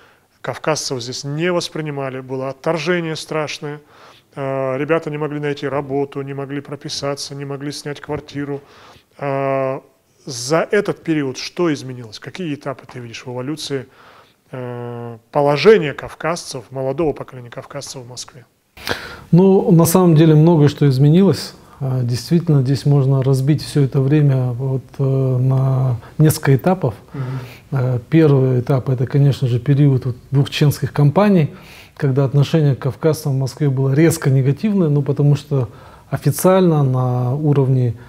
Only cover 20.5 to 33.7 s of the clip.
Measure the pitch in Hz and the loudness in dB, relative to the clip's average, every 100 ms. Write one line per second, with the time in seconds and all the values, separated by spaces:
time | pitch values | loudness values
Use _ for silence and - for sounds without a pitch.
20.5 | 170 147 147 143 131 147 165 196 139 - | 6 4 4 2 4 4 6 4 2 -4
21.5 | - - - 135 131 123 120 - 170 165 | -16 -20 -8 -4 -2 -2 -4 0 0 2
22.5 | 147 127 139 147 143 135 139 135 131 135 | 2 2 0 2 2 4 2 2 2 2
23.5 | 151 - 151 135 143 135 151 147 131 127 | 0 -2 0 0 0 2 4 4 2 0
24.5 | 120 135 131 - - 135 135 131 127 131 | -4 -4 -4 -6 -4 -2 0 0 0 2
25.5 | 131 131 131 131 120 - - 156 147 - | 2 2 0 0 -2 -4 2 2 4 2
26.5 | 135 - 185 135 101 - 147 127 131 120 | 2 2 0 -2 -6 -12 -10 -8 -8 -10
27.5 | - - 139 127 123 - 165 156 139 131 | -18 -8 -4 -2 -2 0 4 6 4 2
28.5 | 127 - 135 123 127 123 147 143 123 127 | 0 0 -2 0 -2 0 2 2 2 0
29.5 | 120 131 139 147 131 127 117 - 135 139 | -2 0 2 4 2 -2 -8 -4 0 0
30.5 | - 147 143 139 - 143 165 208 190 143 | 2 2 2 -2 2 2 4 4 4 2
31.5 | - - - - - 143 131 139 143 139 | -4 -20 -20 -20 -4 -2 0 2 2 2
32.5 | 165 147 127 139 - 160 151 147 131 135 | 2 2 0 -2 -2 0 0 -2 -2 -2
33.5 | - 147 | -2 -2